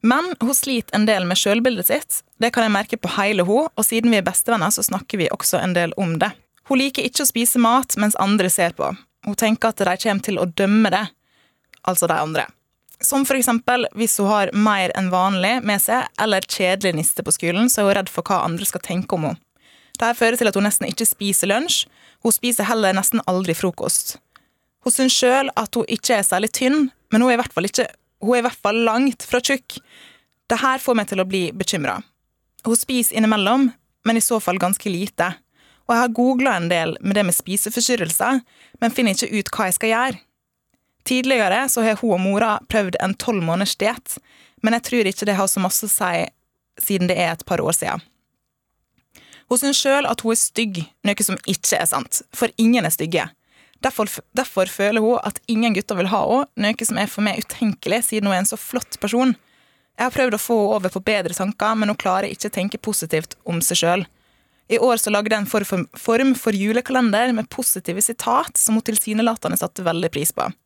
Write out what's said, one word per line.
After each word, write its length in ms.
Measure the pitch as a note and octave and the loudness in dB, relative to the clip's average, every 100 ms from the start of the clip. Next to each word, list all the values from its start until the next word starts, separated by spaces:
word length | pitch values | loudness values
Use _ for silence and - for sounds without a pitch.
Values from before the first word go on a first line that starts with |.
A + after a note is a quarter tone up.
Men 260 | A3+ C4 F4+ E4 | 2 2 0 -4
hun 160 | A#3 C#4 | -2 0
sliter 400 | - B3 - G#3+ | 0 -4 -2 0
en 100 | G#3+ | 2
del 200 | G#3 F3 | 2 0
med 100 | F3 | 0
selvbildet 520 | G3+ G#3+ B3 A3 F3 | 2 2 2 0 -2
sitt. 320 | D4 - - _ _ | -2 -2 -8 _ _
Det 140 | A3+ A#3 | 0 2
kan 80 | A3+ | 2
jeg 60 | |
merke 260 | G3+ G#3 A3+ | 0 0 -4
på 140 | F3 - | -4 0
hele 260 | G3+ G#3 F3 | 0 2 2
hun, 220 | A3 D#4+ | 2 2
og 160 | - A3 | -2 0
siden 280 | A3+ A#3 | 2 4
vi 80 | A3 | 2
er 40 | F#3+ | 2
bestevenner, 460 | F#3 - A3+ E3 | 0 2 2 0
så 140 | - - | 0 -2
snakker 340 | G3 - G#3 | -4 -4 -2
vi 80 | E3 | -2
også 260 | - - F3 | -2 -2 0
en 120 | F#3 F3 | 0 0
del 160 | E3+ - | 0 -2
om 180 | F#3 E3 | -2 0
det. 100 | G3+ - _ _ - | -2 -4 _ _ 0
Hun 100 | C4 | 2
liker 240 | C4+ C4 | 2 0
ikke 220 | C4 - - | -2 0 0
å 40 | |
spise 300 | - A#3+ B3 | 0 0 4
mat 380 | A#3 B3 C4 - | 4 4 0 0
mens 160 | G#3 G#3+ | 0 2
andre 280 | G3 G#3 F#3 | 0 2 2
ser 200 | - F3 - | 2 0 0
på. 160 | C#2 F#3+ _ _ - | -6 -6 _ _ -8
Hun 100 | G3+ | -2
tenker 380 | A3 A3+ A#3 | 0 2 0
at 80 | - | 0
de 160 | F#3 F#3 | 0 0
kommer 240 | A3+ G3 | 0 0
til 160 | - G3 | -2 -2
å 80 | F3+ | -2
dømme 440 | - G3 G#3+ G#3+ | 0 2 4 4
det, 100 | F#3 - _ _ _ _ _ _ _ | 2 -4 _ _ _ _ _ _ _
altså 240 | - F3+ E3+ | -2 0 0
de 80 | D#3+ | 0
andre. 300 | D#3 D#3 - _ _ _ _ - | 0 -2 -4 _ _ _ _ -4
Som 220 | - C#4 C4+ | 0 2 2
for 80 | C4+ | 2
eksempel 460 | B3+ A#3 - B3 A#3 - | 2 0 0 0 -2 -2
hvis 220 | A3+ - | -2 0
hun 80 | G3+ | 2
har 220 | G#3 G3 G3+ | 2 2 2
mer 360 | G#3+ G3 F3+ - | 2 2 0 -2
enn 160 | F#3 | 0
vanlig 460 | F3+ F#3+ F#3+ F#3 B3 G3+ | 2 2 2 0 0 0
med 140 | G3+ | -2
seg, 240 | - A#3+ - - | 0 0 -2 -4
eller 280 | A3 G3 - | 0 0 -2
kjedelig 480 | - F3+ G3 G3 E3 | -2 0 2 0 0
niste 280 | E3 - - | -2 -2 -4
på 80 | - | -2
skolen, 320 | E3+ F3 A#3+ | 0 2 2
så 120 | B3 | 2
er 60 | G3+ | 2
hun 60 | G3 | 2
redd 120 | F#3+ | -2
for 120 | - E3+ | -6 -2
hva 140 | F#3 E3 | 0 0
andre 220 | E3+ G3 | -2 -4
skal 160 | - - | -6 -4
tenke 300 | F3+ - F3+ | -4 -2 -2
om 100 | D#3 | -2
henne. 120 | - _ _ _ _ _ - | -6 _ _ _ _ _ -4
Dette 160 | A#3 A#3+ | -2 2
fører 240 | A3+ A#3+ | 2 4
til 80 | A3+ | 2
at 80 | G3 | 2
hun 80 | |
nesten 240 | G#3 - - | 0 0 -4
ikke 160 | - A3 | -2 -2
spiser 400 | - G3+ G3 G3 | -2 -2 0 0
lunsj. 300 | G#3 E4 - - _ - _ | 0 0 -2 -2 _ -20 _
Hun 80 | - | -2
spiser 320 | G#3+ A#3+ A#3+ G#3 | 0 0 -2 0
heller 240 | A3+ G3 F#3+ | 2 2 2
nesten 240 | G3 A3+ - | 0 -2 0
aldri 240 | F#3 F#3 E3 | -2 0 -2
frokost. 580 | F#3 - - - - - _ _ _ _ _ _ B3 | -2 -4 -4 -4 -4 -12 _ _ _ _ _ _ -4
Hun 80 | A#3+ | 0
synes 160 | C4 - | 2 4
selv 320 | B3 C4 C4+ - | 4 2 0 -2
at 160 | A3 A#3+ | -2 -4
hun 80 | - | -2
ikke 240 | A3+ - A3+ | -4 0 0
er 20 | |
særlig 300 | G3 F#3 G#3+ - | 2 0 -2 0
tynn, 300 | B3+ D4+ C4+ _ _ | 2 2 0 _ _
men 80 | A3 | 2
hun 60 | B3 | 4
er 20 | A#3+ | 2
i 40 | |
hvert 100 | B3 | 0
fall 160 | - F#3+ | -2 -2
ikke, 200 | - A3+ - _ _ | 0 -2 -4 _ _
hun 120 | G3+ B3 | 0 2
er 20 | |
i 60 | A#3+ | 2
hvert 160 | - | -2
fall 160 | G3+ A3 A#3 | -2 0 2
langt 380 | A3 C4+ A#3+ - | 2 0 0 -2
fra 140 | B3 | -2
tjukk. 320 | - C4+ _ - _ - - _ _ _ _ | 0 -4 _ -18 _ -20 -20 _ _ _ _
Det 80 | B3 | 0
her 180 | C4 C4 | 0 0
får 160 | - A#3 | 0 0
meg 140 | G3+ | 0
til 80 | G3 | -2
å 80 | F#3 | -2
bli 140 | F#3+ F3 F#3+ | 0 -2 -2
bekymret. 500 | - F#3 C3+ F#2 - _ _ _ _ - | -4 -2 -2 -4 -8 _ _ _ _ -10
Hun 160 | - A3+ | -2 0
spiser 380 | - B3+ A3+ - | 0 0 0 2
innimellom, 500 | A3 G#3+ G3 B3+ C4 - _ _ A3 | 2 2 2 4 2 0 _ _ 0
men 120 | A3+ | 0
i 40 | |
så 160 | A3 A3+ | 2 0
fall 160 | G3 F#3 | 0 0
ganske 280 | F3+ F#3+ G#3 | 0 -2 -4
lite. 420 | F3 F#3+ - F3 F3 _ _ _ _ - | -4 -6 -2 -4 -4 _ _ _ _ 0
Og 60 | A#3 | 2
jeg 80 | A#3+ | 2
har 100 | A3+ | 2
googlet 400 | B3 C4 C4+ F#3+ | 2 4 2 2
en 100 | E3+ | 0
del 240 | F3 E3 - | 0 0 -2
med 160 | F#3+ G3+ | 0 2
det 60 | F#3 | 2
med 80 | F3 | 0
spiseforstyrrelser, 1040 | - G3 - A#3+ A#3 B3 D#3+ - G#3+ C4+ - _ - - | -2 -4 -2 -2 0 0 0 0 2 0 -2 _ -20 -2
men 160 | A#3 A#3 | -2 2
finner 200 | A#3 F#3+ | 0 0
ikke 160 | - G#3 | -2 -4
ut 160 | G3 | -4
hva 160 | - F#3+ | -2 -2
jeg 100 | F#3 | 0
skal 140 | A3 | 0
gjøre. 260 | A3+ C4 G3 _ _ _ _ _ _ _ _ - | 0 0 -4 _ _ _ _ _ _ _ _ -2
Tidligere 500 | B3+ B3+ C4 G3+ G3+ C4+ | 0 2 2 4 2 0
så 120 | A#3+ | 0
har 160 | A3+ G#3+ | 2 2
hun 160 | A#3 F3+ | 0 2
og 80 | |
mora 300 | F#3+ G3 A3+ G#3 - | 2 2 2 0 0
prøvd 240 | A3+ G3 - | -2 0 -2
en 120 | F#3+ G3+ | -4 -4
tolv 240 | - G#3 | -2 -2
måneders 320 | E3 F3 G3 - | 0 0 -2 -2
diett, 320 | G3+ A#3+ - - _ _ _ _ | -2 -4 -10 -12 _ _ _ _
men 120 | A3 A#3 | -2 -2
jeg 100 | - | 0
tror 240 | A#3+ G3 | 0 0
ikke 160 | E3 G#3 | 0 -2
det 80 | F#3+ | 0
har 120 | G3 | 0
så 80 | G3+ | 0
masse 200 | F#3 - G#3+ | 0 -2 -2
å 40 | |
si 320 | - F#3 E3+ E3+ _ _ _ _ - | -2 0 -2 -4 _ _ _ _ -10
siden 320 | - G3 F3+ | -2 0 0
det 80 | F3+ | 0
er 140 | E3+ E3 | 0 -4
et 80 | - | -4
par 120 | E3+ | -2
år 160 | - E3+ | 0 -2
siden. 280 | - - - _ _ _ _ _ _ _ _ _ _ - _ - _ | -2 -6 -10 _ _ _ _ _ _ _ _ _ _ -20 _ -20 _
Hun 80 | B3 | 0
synes 220 | C#4 C#4 | 2 0
selv 240 | C#4 C#4 C#4+ | 2 2 0
at 160 | A#3 | -2
hun 140 | A3+ A3+ | 0 0
er 20 | |
stygg, 380 | - - A3+ F3+ D#3+ _ G#3 | 0 -2 -2 -4 -8 _ -4
noe 160 | G3+ G3+ | -2 -2
som 140 | F#3+ - | -4 -4
ikke 300 | F#3+ - - | -2 0 0
er 80 | - | 2
sant, 300 | C3+ B2 - - - | 0 -2 -8 -8 -4
for 140 | A#3 - | -2 2
ingen 240 | A3+ A#3+ D#3+ | 2 4 2
er 80 | |
stygge. 300 | - D#3+ E3+ G#2+ _ _ _ _ _ | -2 -2 -2 -4 _ _ _ _ _
Derfor, 300 | C4 - G#3 - - - | -4 -2 -4 -4 -6 -6
derfor 320 | C4 - F#3 | -4 -2 -2
føler 320 | - G3+ A3+ | 0 0 2
hun 160 | A3 A#3+ G#3 | 2 2 0
at 140 | - - | -8 -2
ingen 240 | A3 A#3 | 0 2
gutter 240 | G3 - F#3+ | 0 -2 -2
vil 140 | F#3 | 0
ha 80 | G#3 D3 | 2 2
henne, 180 | B3+ C#4+ - G#3 | 0 0 -2 -2
noe 180 | A3 A3+ | 0 -2
som 140 | G#3+ | -2
er 80 | G3+ | -4
for 160 | - G#3 | -2 -2
meg 140 | F#3 | -2
utenkelig 640 | - - A3+ F#3+ - A3 A#3+ | -8 -4 -2 -2 -2 -2 0
siden 180 | G#3+ G3+ | -2 0
hun 60 | F#3 | 0
er 80 | |
en 60 | G3 | -2
så 80 | - | -4
flott 380 | - B3 - - | -6 -8 -8 -6
person. 320 | G#3 A#3 B3+ - _ _ _ _ _ - | -2 2 2 0 _ _ _ _ _ -4
Jeg 80 | B3 | -2
har 80 | |
prøvd 240 | C4+ B3+ G#3 | 0 0 0
å 40 | |
få 160 | - A#3 | 0 2
henne 160 | G3+ G#3+ | 2 0
over 160 | F#3 | 0
på 80 | F#3+ F#3+ | -4 -2
bedre 240 | G#3+ F3+ | -2 -2
tanker, 400 | F3+ G3 G#3 G#3+ A3 | -4 -4 -2 -2 0
men 100 | G#3+ | 0
hun 80 | G#3+ | -2
klarer 320 | G3 F#3 G3+ | -2 0 -2
ikke 220 | - G#3 | -6 -8
å 40 | - | -4
tenke 180 | F#3+ - | -6 -6
positivt 560 | - G#3 E3 D#3 D#3+ - - | -6 -4 -2 -4 -4 -14 -6
om 140 | E3+ E3 | -4 -2
seg 160 | F3 | 0
selv. 240 | E3 F3+ F#3 _ _ _ _ _ _ | 0 0 -4 _ _ _ _ _ _
I 80 | A#3 B3+ | 2 4
år 160 | A3+ | 2
så 80 | - | 2
lagde 240 | G#3 G#3+ | 0 0
jeg 80 | G#3+ | 0
en 80 | G3+ | 0
form, 380 | A3 G3+ F#3 - - | -2 0 -4 -4 -6
form 380 | - A3+ C4+ B3+ | 0 2 4 2
for 160 | - | 0
julekalender 800 | G#3 G3+ A3+ B3 C4 A#3+ G3+ B3 | 0 0 0 0 2 2 2 2
med 160 | A3+ A3+ | 0 -4
positive 540 | - B3+ - - F3 - | -6 -4 -4 -4 -2 -2
sitat 540 | A#3 - B3 E4 - | -2 0 0 0 0
som 160 | - A3 | 2 2
hun 80 | - | 2
tilsynelatende 720 | A3 - G#3+ A3+ A3+ - E3 | -2 0 0 0 0 -4 -4
satte 240 | F3 - | -4 -4
veldig 300 | F3 E3 E3 | -4 -2 -2
pris 160 | C#3+ D3 - | -2 -4 -2
på. 100 | - - | -6 -6